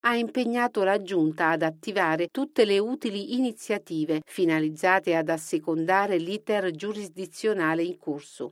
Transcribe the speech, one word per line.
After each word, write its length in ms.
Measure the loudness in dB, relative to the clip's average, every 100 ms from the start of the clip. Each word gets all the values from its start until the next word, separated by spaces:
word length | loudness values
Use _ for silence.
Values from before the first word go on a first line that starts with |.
| 2
ha 80 |
impegnato 680 | 0 0 0 0 2 0 2
la 180 | 2 2
Giunta 460 | 2 2 2 2 2
ad 140 | 2
attivare 680 | 0 -2 -4 0 2 2 -2
tutte 360 | -2 -4 2
le 140 | 4 4
utili 560 | 0 -2 -4 -6 -4
iniziative 840 | -2 -2 -4 -6 -6 -4 -4 -2 -2
finalizzate 920 | -4 0 2 2 0 0 2 4 4 0
ad 120 | 0
assecondare 880 | -2 -2 -4 -2 -2 2 2 2 0
l'iter 520 | -2 -8 -2 -2 -2
giurisdizionale 1120 | -4 -8 -8 -10 -12 -12 -4 -2 0 0 0
in 160 | -2 -6
corso 520 | -8 -8 -10 -12 -12